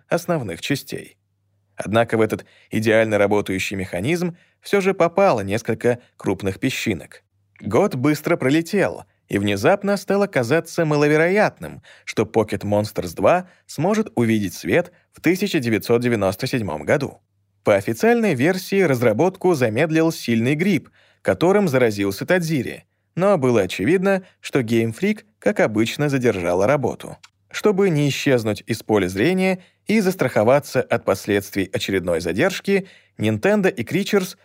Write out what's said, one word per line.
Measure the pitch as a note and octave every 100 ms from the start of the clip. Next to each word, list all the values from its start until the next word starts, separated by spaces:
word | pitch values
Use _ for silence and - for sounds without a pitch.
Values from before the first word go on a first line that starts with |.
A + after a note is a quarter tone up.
| -
основных | E3+ - E3 G#2+ E2+
частей. | - C#3+ - - - _ _ _ _ _ _ -
Однако | - A2 A2+ A2+
в |
этот | G#2+ G2+ - _ -
идеально | A2 A2 A2 A2 G#2
работающий | G2+ G#2 F#2 F#2+ - G2
механизм | F#2 F2 A2+ E3+ F3 E3+ _ _
всё | - G3+
же | F#3+ F#3+
попало | E3+ G3 G3 B2
несколько | G2 G#2+ - A2+ A#2+ A#2+ _ _
крупных | A2 F#2+ G2 F#2
песчинок. | C3 - A2+ E2+ - - _ _ _ -
Год | G#2 A2+ G3
быстро | C3 C#3 D3 - F3
пролетел, | C3 D#3 E3 G3+ B2 - - _ -
и | -
внезапно | - G2 C3+ G3+ G3 G3
стало | - G3 G3
казаться | D3 A#2 D#3+ E3+ - D#3+
маловероятным, | D3 D3 D3+ E3+ G3+ F3 - D2+ - - - -
что | -
Pocket | G#2 A#2 G#2+ G2+
Monsters | G2+ G#2 G#2+ - F2+
два | E2+ G2+ F3 F#3 _ -
сможет | - E3+ A3 A3 -
увидеть | A#2 A2 G2
свет | - E2 C#3+ F3 _ _
в | -
тысяча | D#3 F#3 G3+ E3
девятьсот | A#2 G#2 - A#2+
девяносто | A#2+ A#2 F#2+ - C3
седьмом | C3 G2 D2+
году. | D#2 C#3+ C#3 - _ _ _ _
По | - G2+
официальной | A2 A2+ A3 A#3+ G#3+ B2+
версии, | D3+ F#3 - G3
разработку | E3+ B2+ A#2+ G#2+ F3 F#3 F3+
замедлил | D3+ A#2+ G#2+ D#3+ D#3+ D#3+
сильный | D#3+ - A2+ A#2+ D3+
грипп, | F#3+ E3 - _ _ _
которым | - - E3 G#3 F#3+
заразился | C3 A#2+ G2+ G2 G2 C3
Тадзири — | F3+ D#3+ D3+ F2+ C2+ _ _ _ -
но | G3 F#3+
было | B2+ A#2
очевидно, | F#2 - G#2 F#3+ F#3+ F#3+ F#3 _
что | - C#3+
Game | A2+ A#2 A2+ A2+
Freak, | G3+ G#3+ _ _
как | G3+ G#3+
обычно, | D#3 G#2+ A3 - D3
задержала | C3+ A#2+ F#2+ F2 F2+ G#2
работу. | D3 A2+ - - - - _ _
Чтобы | - G#3+ F#3+ G3
не | D3 C#3+
исчезнуть | - C#3+ B2 A2 G#2 -
из | A2+
поля | - G#2+ F#2
зрения | F#2+ C#3+ F#3 F#3+ F#3 - _ -
и | A3
застраховаться | F#3+ F#3 B2+ A#2 G#2+ C#3+ - C3
от | - A#2
последствий | - G2 - G2+ - G2+ F#2+
очередной | F#2+ - F#2+ F2 E2
задержки, | E2 F#2 F#3 F3+ - G3 F#3 - _ -
Nintendo | G#2+ G#2+ F#3+ G#3 F3+
и | -
Creatures | A2+ F#3 G3 G3+ F#3 -